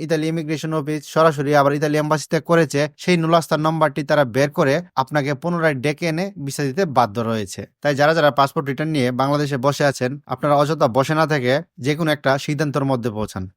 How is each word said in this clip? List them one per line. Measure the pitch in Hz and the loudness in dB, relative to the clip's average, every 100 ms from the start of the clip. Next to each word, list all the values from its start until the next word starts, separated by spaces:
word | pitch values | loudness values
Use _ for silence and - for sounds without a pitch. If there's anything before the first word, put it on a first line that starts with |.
| 156 | -4
ইতালি | 160 156 | -2 -2
ইমিগ্রেশন | 165 151 156 160 | -4 -4 -6 -4
অফিস | 160 143 151 - | -4 -4 -6 -4
সরাসরি | 170 160 143 139 147 | 2 2 2 2 4
আবার | 139 143 | 4 2
ইতালি | 151 151 | 0 0
এম্বাসিতে | 151 156 - 165 - | 0 -2 0 -4 2
করেছে, | 170 156 143 147 - | 2 2 0 -2 -2
সেই | - 180 | 0 0
নুলাস্তার | 160 170 156 156 | 2 2 2 0
নম্বরটি | 156 160 156 139 | 0 2 0 0
তারা | 143 151 131 | 0 2 2
বের | 117 147 | 2 0
করে | 147 143 147 180 - | 2 0 0 -2 -4
আপনাকে | 135 151 139 135 | -2 -2 -2 -4
পুনরায় | 165 175 160 135 | -4 -2 0 0
ডেকে | 131 147 175 | -2 -4 -4
এনে | 160 196 196 139 | -4 -6 -8 -10
ভিসা | 135 | -6
দিতে | 143 135 190 127 | -4 -2 0 2
বাধ্য | 120 104 | 2 0
রয়েছে। | 113 110 101 - - _ | -2 -2 -4 -10 -14 _
তাই | 147 139 | -2 2
যারা | 147 165 | 2 4
যারা | 147 | 4
পাসপোর্ট | 131 135 - 143 | 4 2 0 -4
রিটার্ন | 131 156 | -4 -2
নিয়ে | 156 123 | 0 0
বাংলাদেশে | 123 135 143 147 139 | 0 0 0 0 -2
বসে | 139 139 147 | 0 2 0
আছেন, | - 127 143 - | 0 -4 -6 -8
আপনারা | 127 147 143 | -4 2 2
অযথা | 147 156 147 | 2 2 0
বসে | 117 143 156 | 2 0 2
না | 156 | 0
থেকে | 151 123 139 170 - | 0 0 0 -2 -8
যে | 127 151 | -4 -2
কোনো | 160 | -2
একটা | 147 139 135 | 0 0 0
সিদ্ধান্তের | - 147 151 143 139 | -2 -4 -2 -2 0
মধ্যে | 127 117 | 0 -2
পৌঁছান, | 107 104 - 92 | -4 -6 -6 -10